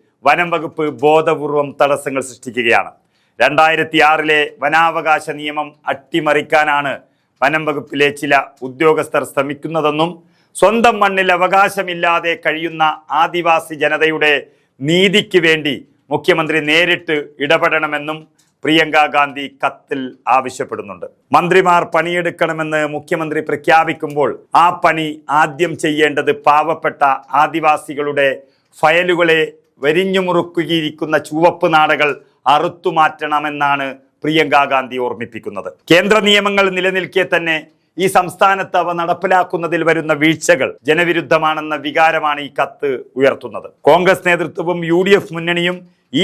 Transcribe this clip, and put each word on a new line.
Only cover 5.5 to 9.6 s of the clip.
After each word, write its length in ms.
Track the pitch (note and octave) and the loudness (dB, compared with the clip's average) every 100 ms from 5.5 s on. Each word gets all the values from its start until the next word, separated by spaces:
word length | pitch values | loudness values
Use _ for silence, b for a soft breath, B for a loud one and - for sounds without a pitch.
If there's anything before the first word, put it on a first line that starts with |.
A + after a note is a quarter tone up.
| D3+ D3 - - | -8 -8 -10 -8
അട്ടിമറിക്കാനാണ് 1080 | C3+ _ E3+ D3+ D3 - D#3 D3+ D3 C#3+ A#2 _ _ _ - | -8 _ -4 0 0 2 0 2 0 -2 -6 _ _ _ -2
വനം 220 | C3+ D#3 D#3 | 0 0 -2
വകുപ്പിലെ 440 | C#3+ - C#3 C#3+ C#3+ | -6 -6 0 0 0
ചില 120 | D3+ C#3 C3+ - | 0 0 0 -10
ഉദ്യോഗസ്ഥർ 640 | B2+ B2+ D#3+ D3+ C#3+ D3 | -12 0 2 2 0 -4
ശ്രമിക്കുന്നതെന്നും, 840 | B2+ - C#3 C#3+ | -4 -4 -4 -6